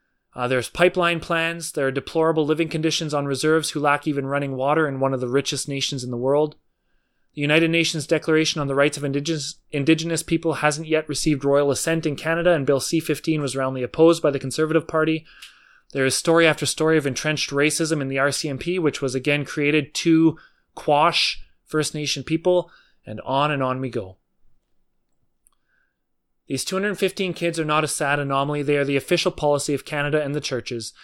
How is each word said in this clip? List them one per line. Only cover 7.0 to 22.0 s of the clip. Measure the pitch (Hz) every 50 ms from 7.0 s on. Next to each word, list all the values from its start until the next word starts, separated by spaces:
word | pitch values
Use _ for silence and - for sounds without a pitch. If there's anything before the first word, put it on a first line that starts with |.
| _ _ _ _ _ _ -
The | 147
United | 143 147 151 165 165 160
Nations | 165 170 165 160 - 156 135
Declaration | - 165 151 - 165 156 156 156 156 - 160
on | 143
the | 139 135
Rights | 139 143 151 -
of | 143 147
Indigenous, | 139 135 143 143 160 160 151 139 - - _ _ _
Indigenous | - 143 139 160 160 156 160 170 165 160
People | - - 165 160 160 165 143
hasn't | - 151 151 143 151 160
yet | 160 156 156 156 -
received | 139 - - 156 147 135 139
royal | 139 139 143 143 143
assent | 127 - - 165 165 165 160
in | 156 139
Canada, | - - 160 165 170 170 180
and | 170 147 135
Bill | 139 139 131
C | - - 165 160
fifteen | - - 147 - - 160 156 151
was | 143 131 120
roundly | 135 131 131 135 131
opposed | 123 - - - 160 165 170 165
by | - 147
the | 139 135
Conservative | - 131 - - 160 156 156 156 151
Party. | - - 156 156 160 160 156 - - - - - - - _ _ _ _ _ _ _ -
There | 139 135
is | 135 -
story | - - 165 165 165 165
after | 160 147 - 147
story | - - - 156 160 160
of | 156 135
entrenched | 139 123 - - 151 151 143 - -
racism | 139 139 147 151 147 - 165 151 160 151
in | 135
the | 135 135 135
R | 139 143
C | 131 - - 151
M | 135 123
P, | - 170 185
which | 185 160 147 - -
was | 139 131 123
again | 131 123 147 147 147 135
created | - - 151 143 147 151 156 143 - -
to | - - 170 160 160 165 160 160 - - _ _ _ _ _ -
quash | - - - 147 143 156 170 - - - - - - - _ _ _ _
First | - - 156 147 - -
Nation | 151